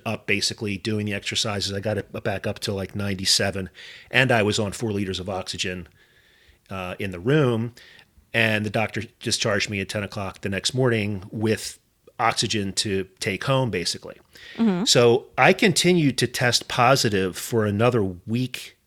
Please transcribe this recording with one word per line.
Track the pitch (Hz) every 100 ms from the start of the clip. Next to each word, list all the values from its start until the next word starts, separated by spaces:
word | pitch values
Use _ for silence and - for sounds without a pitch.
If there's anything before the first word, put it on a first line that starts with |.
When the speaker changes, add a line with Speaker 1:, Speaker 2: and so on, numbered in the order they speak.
| 113
Speaker 1:
up, | 107 -
basically | 101 - 107 104 98
doing | 113 107 104
the |
exercises. | 101 - - 113 101 95
I | 98
got | 107 101
it | - 101
back | 113 98 107
up | 98
to, | -
like, | 98 92 101
ninety-seven, | 101 95 95 - 101 95 92 - - - -
and | 123 131
I | 117
was | 104 104
on | 101
four | 87 113
liters | 101 95 92
of | 92
oxygen, | 95 - 90 95 90 87 _ _ _ _ _ _ _ -
uh, | 95 90 -
in | 101
the | 87
room. | 104 156 127 113 117 - - - - _ _
And | 117 113 107 107
the |
doctor | 113 107 113 104 -
discharged | 117 - 120 101 -
me | 101
at | 95
ten | 107
o'clock | 98 107 95 -
the | 101
next | 95 -
morning | 127 127 113 104 98 98
with | 110 110 104 - - _ _ - -
oxygen | 113 - 117 110 98
to | 92 110 95 92 -
take | 113 117 -
home, | 135 127
basically. | 92 85 - - - _ - - -
Speaker 2:
Mm-hmm. | 226 180
Speaker 1:
So | 208 131 120 117 - -
I | 143
continued | 190 208 151 175 180 143 117
to | 123
test | - 123 - -
positive | - 123 135 117 98 95 -
for | - 117 104
another | 101 120 117
week, | 95 87 - 117 127 - - _